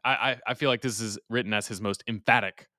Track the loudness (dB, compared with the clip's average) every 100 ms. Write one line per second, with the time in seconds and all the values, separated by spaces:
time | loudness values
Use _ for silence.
0 | 0 2 0 -2 -4 0 2 2 0 -2
1 | -4 -6 _ -2 0 -2 -2 -4 -4 -4
2 | -4 -4 4 4 2 -8 -20